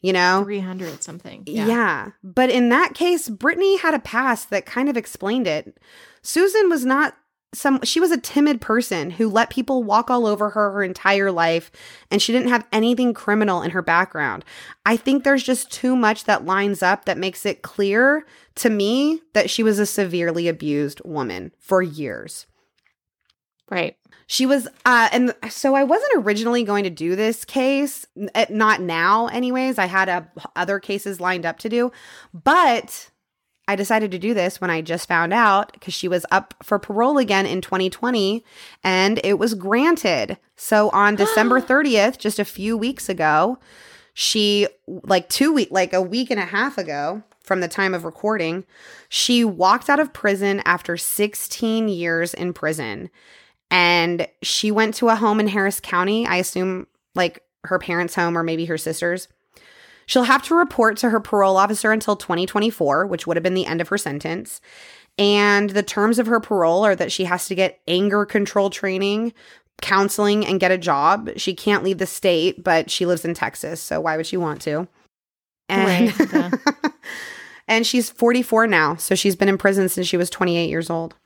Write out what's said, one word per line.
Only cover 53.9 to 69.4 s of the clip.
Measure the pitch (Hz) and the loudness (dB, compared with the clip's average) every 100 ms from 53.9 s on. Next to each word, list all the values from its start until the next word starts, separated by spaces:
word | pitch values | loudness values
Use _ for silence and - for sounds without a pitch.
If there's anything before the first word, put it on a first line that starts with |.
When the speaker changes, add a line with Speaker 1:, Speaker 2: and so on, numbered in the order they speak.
| 175 170 175 165 _ | 4 2 0 -4 _
Speaker 1:
she | - - 214 | -6 -2 0
went | 214 220 220 | 2 2 2
to | 233 | 2
a | 220 | 2
home | 214 214 | 2 2
in | 214 | 2
Harris | 202 196 196 | 2 0 -2
County, | - 180 185 214 233 | -4 -2 0 0 0
I | 175 | -2
assume, | 185 - 185 185 - _ _ | -2 -4 -4 -6 -10 _ _
like, | - 180 175 _ _ | -2 -2 -4 _ _
her | - 185 | -4 -4
parents' | 185 170 175 | -2 -4 -2
home | - 170 170 | -2 -2 0
or | |
maybe | 165 160 165 | -2 -4 -4
her | 160 | -4
sister's. | 160 160 175 180 - _ _ _ - - - - | -6 -4 -4 -4 -8 _ _ _ -20 -20 -20 -20
She'll | - 254 | 0 2
have | 240 262 - | 4 2 4
to | |
report | 330 349 - 220 214 | 2 2 2 2 2
to | 247 | 0
her | 220 | 0
parole | 208 208 196 190 | 0 2 4 4
officer | 196 208 220 | 4 2 0
until | 220 214 202 | 0 0 -4
twenty | - 170 | -2 -2
twenty-four, | 185 208 214 220 151 143 196 | 0 0 -2 0 0 2 0
which | 175 - | -4 -2
would | 170 | -2
have | |
been | 170 | 0
the | 185 180 | -2 -2
end | 165 | -4
of | 170 | -2
her | 202 | -4
sentence. | 165 143 160 170 226 - _ - - - _ - | -4 -6 -6 -8 -10 -16 _ -20 -20 -20 _ 0
And | 202 208 208 202 208 | 2 4 4 4 2
the | 196 | -2
terms | 208 - 208 233 | -2 0 2 2
of | 226 | 2
her | 233 | 0
parole | 214 202 165 175 | 0 2 4 4
are | 214 185 | 4 2
that | 180 | -2
she | - | -2
has | 185 180 - | -2 -2 -4
to | |
get | 185 190 - - | 0 -2 -2 -2
anger | 180 202 202 202 | 0 2 2 0
control | 214 202 - 196 | 0 0 0 0
training, | 190 196 190 196 208 233 - | -2 -6 -2 -2 -2 -4 -8